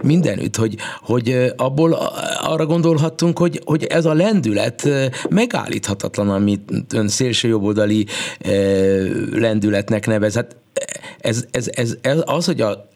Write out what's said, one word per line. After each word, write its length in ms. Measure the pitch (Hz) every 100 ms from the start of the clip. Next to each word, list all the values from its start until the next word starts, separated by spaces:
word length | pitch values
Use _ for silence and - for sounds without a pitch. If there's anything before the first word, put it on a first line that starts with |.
mindenütt, 520 | - 170 139 95 - 104
hogy, 200 | 110 104 - -
hogy, 280 | - 123 120
eh, 200 | 127 127 -
abból 360 | 127 139 165
a-, 180 | 160 - - - -
arra 240 | 147 160 151
gondolhattunk, 720 | 170 165 156 160 160 170 165
hogy, 220 | 175 - -
hogy 180 | 156
ez 220 | - 165 160
a 80 |
lendület, 720 | 156 202 202 113 101 110 - 143
eh, 200 | 139 131 127 -
megállíthatatlan, 1000 | 190 240 165 98 104 - 101 98 - 101
amit 420 | 98 104 101 - - -
ön 140 | 117 104
szélsőjobboldali, 960 | - 127 110 117 110 101 107 104 107 104 - - -
eh, 140 | 95 98 98 98 95 98 95 - 98
lendületnek 760 | 104 113 107 104 101 101 107 110
nevez. 280 | 110 107 110
Hát 200 | - - _ - - - - -
ez, 260 | - 113 -
ez, 180 | 127 123 -
ez, 220 | 117 -
ez 220 | 127 151 -
az, 200 | 151 170
hogy 160 | 135
a 240 | 110 101 -